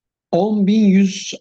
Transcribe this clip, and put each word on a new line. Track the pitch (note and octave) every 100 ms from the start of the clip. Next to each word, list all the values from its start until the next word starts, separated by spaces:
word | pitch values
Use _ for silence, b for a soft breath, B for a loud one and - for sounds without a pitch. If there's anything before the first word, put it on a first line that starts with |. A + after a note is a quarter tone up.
| _ _ -
on | E3 G3+ G#3+ F#3+
bin | A3 G#3
yüz | F#3+ G3 F#3 - -